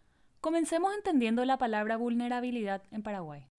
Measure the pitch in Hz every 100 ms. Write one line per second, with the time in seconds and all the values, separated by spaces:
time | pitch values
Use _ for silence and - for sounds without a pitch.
0 | _ _ _ _ 320 330 311 330 381 415
1 | 392 302 226 233 254 262 247 214 214 226
2 | 240 233 240 247 247 240 202 196 - 214
3 | 214 202 160 143 -